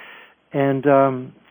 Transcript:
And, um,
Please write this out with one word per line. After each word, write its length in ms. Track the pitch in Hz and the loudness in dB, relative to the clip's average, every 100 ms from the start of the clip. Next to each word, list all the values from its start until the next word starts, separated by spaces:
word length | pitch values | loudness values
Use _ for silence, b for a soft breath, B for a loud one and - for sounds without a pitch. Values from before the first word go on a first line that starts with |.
| B B B B _ | B B B B _
And, 340 | 147 139 135 135 | -4 -2 -2 2
um, 460 | 139 135 131 131 - _ | 2 2 -2 -12 -20 _